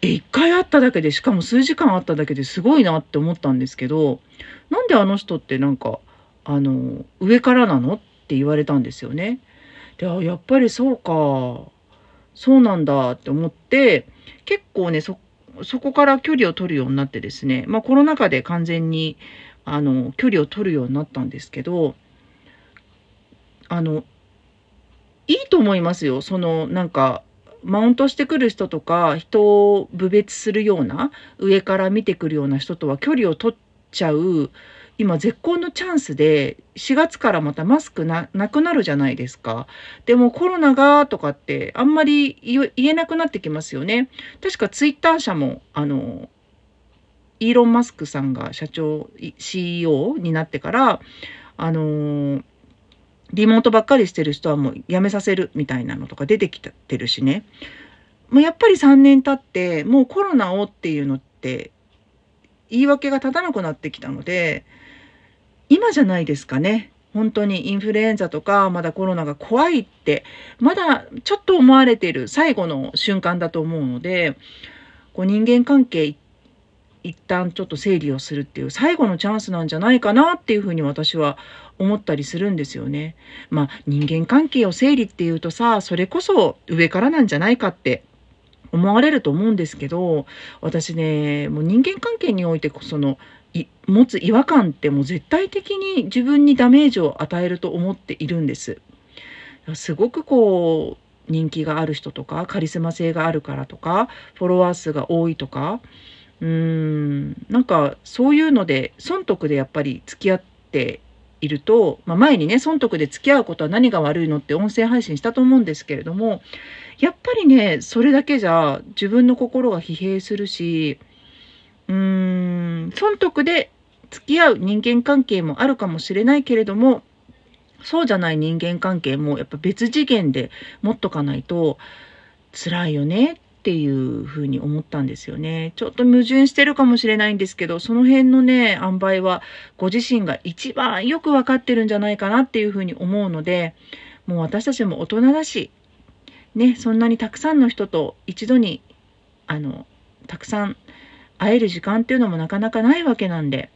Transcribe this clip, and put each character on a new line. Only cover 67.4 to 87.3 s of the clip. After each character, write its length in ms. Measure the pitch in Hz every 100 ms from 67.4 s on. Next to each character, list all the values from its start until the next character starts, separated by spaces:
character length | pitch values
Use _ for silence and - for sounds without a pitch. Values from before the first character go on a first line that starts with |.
| 208
に 240 | 190 -
イ 40 |
ン 60 | 196
フ 140 | 208
ル 60 | 214
エ 120 | 220
ン 60 | 214
ザ 120 | 175
と 120 | 151
か、 300 | 175 202 196
ま 100 | 175
だ 100 | 175
コ 140 | - 190
ロ 80 |
ナ 120 | 180 151
が 100 | 143
怖 340 | - 233 320
い 120 | 320
っ 40 | 202
て、 380 | _ - 147 - - - -
ま 140 | 247
だ 320 | 370 359 - - -
ち 100 | -
ょ 20 | 403
っ 80 | -
と 100 | 370
思 160 | 254
わ 140 | 262 262
れ 120 | 226
て 140 | 180
る 160 | 151 120
最 280 | - 320 240
後 100 | 175
の 260 | 143 135 -
瞬 260 | - 196
間 160 | 175 175
だ 140 | 165
と 100 | 165
思 160 | 160 165
う 80 | 139
の 140 | 123
で、 360 | 147 185 165 131 - - - - - - _
こ 80 | -
う、 40 | 185
人 180 | 208 220
間 180 | 247
関 220 | 247 285 247
係、 300 | 170 151 151 _ _ _ _ _ _ _ _
一 120 | 175 - _
旦 240 | 180 180
ち 100 | 170
ょ 20 |
っ 40 | 190
と 100 | 151
整 220 | - 180
理 120 | 143
を 80 | 135
す 160 | - 147
る 60 |
っ 40 | 139
て 140 | -
い 40 | 135
う 60 |
最 240 | - 269 339
後 120 | 240
の 100 | 175
チ 100 | 202
ャ 60 |
ン 60 | 214
ス 120 | 208
な 120 | 175
ん 40 | 160
じ 80 | 160
ゃ 40 |
な 140 | 202
い 80 | 254
か 100 | 214
な 220 | 214 320
っ 80 | 349
て 120 | -
い 40 | 214
う 40 |
ふ 60 | 196
う 60 |
に 80 | 170
私 340 | 147 143 156 165
は 220 | 147 143 - - - _
思 180 | 190 208
っ 80 |
た 100 | 208
り 120 | 147 143
す 120 | 170
る 140 | 202
ん 60 | 180
で 80 | 139
す 120 | 127
よ 120 | 120
ね。 260 | 143 156 - - - -
ま 200 | 156 143
あ、 100 | - -
人 180 | 143 147
間 180 | 160 165
関 240 | 254 311
係 160 | 262 214
を 60 |
整 240 | 170 262 285
理 80 |
っ 40 | 214
て 160 | _
い 60 | 170
う 100 | 165
と 100 | 170
さ、 320 | - 233 220
そ 140 | - 170
れ 120 | 190
こ 120 | 349
そ 380 | 370 381 175 - _
上 220 | 165 165
か 100 | 185
ら 100 | 240
な 120 | 320
ん 60 |
じ 80 | 226